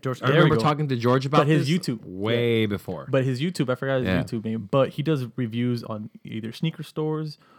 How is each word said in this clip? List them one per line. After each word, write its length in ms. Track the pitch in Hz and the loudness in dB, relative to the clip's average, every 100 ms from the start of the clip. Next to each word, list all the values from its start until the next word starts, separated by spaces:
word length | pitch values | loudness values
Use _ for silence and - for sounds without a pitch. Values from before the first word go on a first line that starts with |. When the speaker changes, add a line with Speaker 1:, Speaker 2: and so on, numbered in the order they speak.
Speaker 1:
George. 200 | 135 123 | -4 -2
Speaker 2:
I 60 | 127 | 2
Speaker 1:
There 80 | 151 | 6
we 60 | |
Speaker 2:
remember 120 | 170 151 | 6 6
Speaker 1:
go. 60 | |
Speaker 2:
talking 260 | 151 147 147 | 2 0 0
to 80 | 123 | 2
George 300 | 120 131 135 | 4 2 4
about 140 | 147 | 4
Speaker 1:
But 80 | 147 | 4
his 200 | 151 135 | 4 2
Speaker 2:
this 100 | 180 | 0
Speaker 1:
YouTube. 220 | - 113 - | -2 -6 -8
Speaker 2:
way 560 | 92 107 120 120 113 | -4 0 2 2 2
Speaker 1:
Yeah. 60 | 107 | 2
Speaker 2:
before. 400 | 98 - 82 69 | -2 -6 -10 -2
Speaker 1:
But 160 | 135 131 | 0 0
his 160 | 127 | 0
YouTube, 280 | 175 180 127 | -2 -2 -2
I 60 | 127 | -2
forgot 240 | 135 131 | 0 0
his 80 | 117 | 0
Speaker 2:
Yeah. 160 | 90 | 0
Speaker 1:
YouTube 220 | - 113 113 | -2 -4 -4
name, 240 | 113 104 | -6 0
but 180 | 139 131 | 2 2
he 140 | - | 0
does 220 | 147 147 120 - | -2 -2 -2 -6
reviews 480 | 117 117 123 120 | -4 -2 -2 -2
on 260 | - 107 110 - | -6 -10 -10 -14
either 300 | - 110 110 | -12 -10 -8
sneaker 300 | - 160 - | -4 -6 -6
stores 540 | 151 - 156 156 156 - _ | -10 -6 -4 -4 -6 -12 _